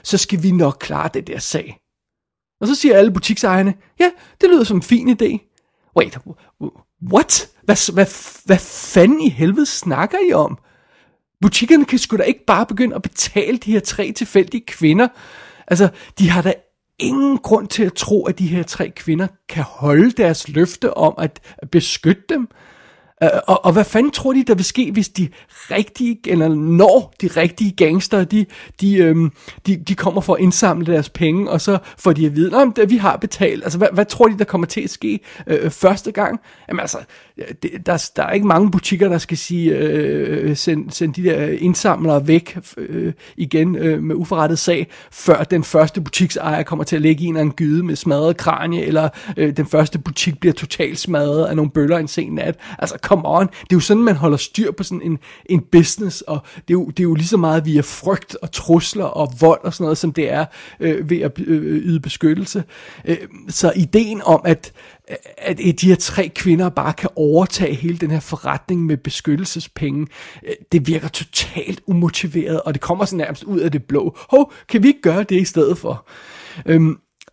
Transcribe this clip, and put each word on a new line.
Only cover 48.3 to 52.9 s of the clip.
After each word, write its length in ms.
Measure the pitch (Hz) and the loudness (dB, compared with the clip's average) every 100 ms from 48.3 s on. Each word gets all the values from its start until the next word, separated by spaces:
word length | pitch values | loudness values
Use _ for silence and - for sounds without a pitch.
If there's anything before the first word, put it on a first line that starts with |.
| 170 | -2
kranie, 480 | 170 147 165 170 156 | -2 -4 -4 -4 -2
eller, 240 | 156 156 - - 170 | 0 -2 -4 -10 -2
øh, 200 | 151 143 | -2 -2
den 80 | 147 | -2
første 340 | 151 151 156 | 0 0 -2
butik 400 | 151 - 180 143 | -8 -6 -4 0
bliver 140 | 175 | 0
totalt 460 | - 151 - 135 165 | 0 -4 -6 -6 -6
smadret 460 | 185 151 147 151 160 | -4 -2 0 0 0
af 100 | 156 | 0
nogle 160 | 147 | -2
bøller 260 | 156 143 170 | 0 0 0
en 100 | 151 | -2
sen 260 | - - | -6 -6
nat. 220 | 156 160 - - - | -6 -6 -6 -12 -10
Altså, 180 | - | -10